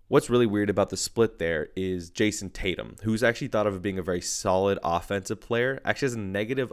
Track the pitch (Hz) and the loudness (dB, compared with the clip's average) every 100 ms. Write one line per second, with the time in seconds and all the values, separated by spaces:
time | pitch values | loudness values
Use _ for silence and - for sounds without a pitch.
0 | - 139 - 123 120 101 101 98 98 95 | 2 4 4 4 4 4 2 2 2 0
1 | - - 113 - 82 80 78 - 95 92 | -2 2 2 2 -2 -2 -2 -4 -4 -4
2 | 85 - 107 101 92 - 95 85 57 - | -4 0 0 0 -6 -4 -4 -4 -6 -6
3 | 107 110 117 113 - 110 104 95 98 95 | -2 2 2 0 -2 0 0 0 -2 -4
4 | 85 87 - - 101 92 98 98 - 85 | -2 -4 -4 -4 0 2 2 2 0 -2
5 | - 101 95 110 - 117 123 135 - 107 | -2 -4 -4 -8 -2 -2 0 -2 -2 -2
6 | 139 117 101 98 110 131 123 | -2 -2 -4 -4 -2 -4 -4